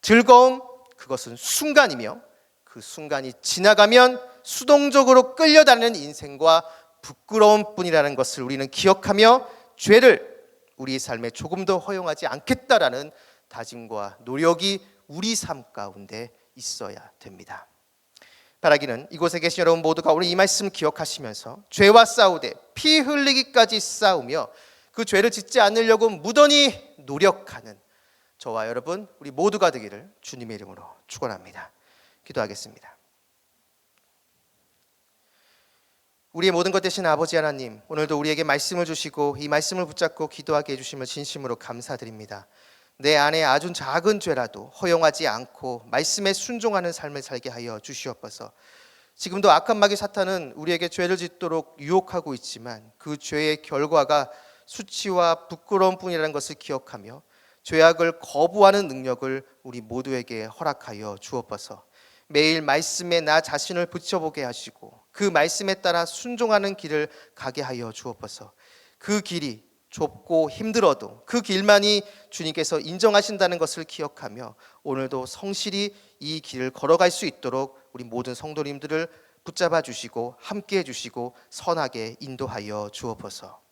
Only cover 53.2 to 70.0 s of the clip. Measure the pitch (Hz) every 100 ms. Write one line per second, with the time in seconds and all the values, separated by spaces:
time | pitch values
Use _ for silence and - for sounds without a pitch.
53.2 | - 151 156 151 - 139 147 156 139 147
54.2 | 135 - - _ _ - 202 - 208 180
55.2 | 170 165 - 170 _ 196 190 185 185 170
56.2 | 156 143 - 151 - 135 - 117 101 131
57.2 | _ _ _ _ - 160 160 165 170 165
58.2 | - 139 170 190 196 202 185 131 131 123
59.2 | 135 131 131 _ 131 123 110 120 135 131
60.2 | 120 113 110 - 156 139 - 107 107 98
61.2 | - 131 113 104 - 107 _ _ _ _
62.2 | _ 147 156 160 151 143 147 - 175 170
63.2 | 151 156 160 147 - 175 175 180 - 190
64.2 | 160 151 127 123 - _ 110 _ _ -
65.2 | 202 160 156 - 196 190 185 170 170 -
66.2 | 240 240 233 214 196 190 160 151 151 -
67.2 | _ _ 135 127 135 127 117 110 131 113
68.2 | 107 - 104 _ _ _ _ _ - 208
69.2 | 196 175 147 110 _ _ _ -